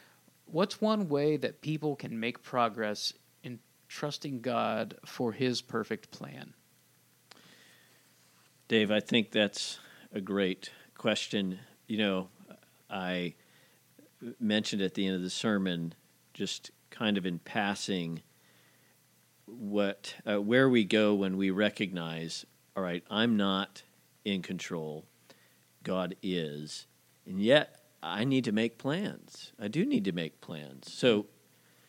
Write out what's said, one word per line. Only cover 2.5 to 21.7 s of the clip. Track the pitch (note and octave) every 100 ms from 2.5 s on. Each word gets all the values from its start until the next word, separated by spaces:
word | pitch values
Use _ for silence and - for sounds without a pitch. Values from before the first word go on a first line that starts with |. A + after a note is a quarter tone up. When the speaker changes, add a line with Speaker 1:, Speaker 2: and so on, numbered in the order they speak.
| B2+ A#2 G#2 G#2+ G#2 - - _ _
Speaker 1:
in | C3 A#2+ _ _ -
trusting | - D3 - D3+ B2+
God | B2 A#2 A2 A2 A2+ -
for | - - A#2+
his | G#2 B2+ A#2+
perfect | - A#2 G#2+ G#2+ -
plan? | - C#2 - - - _ _ _ _ _ _ - - - - - - _ _ _ _ _ _ _ _ -
Speaker 2:
Dave, | A2+ G#2
I | G#2+
think | - A#2+ G#2
that's | G#2+ G#2 - - - - - -
a | A2
great | F#2+ G2 F#2+ F#2+ - - - -
question. | A#2+ G#2 - A2 F#2+ F#2 - - -
You | G#2+
know, | G#2 F#2+ F#2 - - - _ _ -
I | F#2+ F2+ F2+ F2 - _ - _ _ _ _ - - A#2+ -
mentioned | A2 G#2+ G2+ G#2+
at | F#2+
the | - G2
end | F#2
of |
the | F#2
sermon, | - A2+ G#2 F#2+ E2+ E2 - _ _ _
just | - G2 - - _ -
kind | - A2 G2+
of | F2+
in | E2+
passing, | - A2+ G2+ G2+ - F#2 E2 E2 - _ _ _ _ _ _ _ _ _ _ _ -
what, | A#2+ G#2 G2+ G2 G2+ - -
uh, | A2+ G#2
where | G#2 B2 C3+
we | B2
go | F#2 G#2+ G#2
when | G2+ G2 F#2+
we | G2
recognize, | F#2+ G#2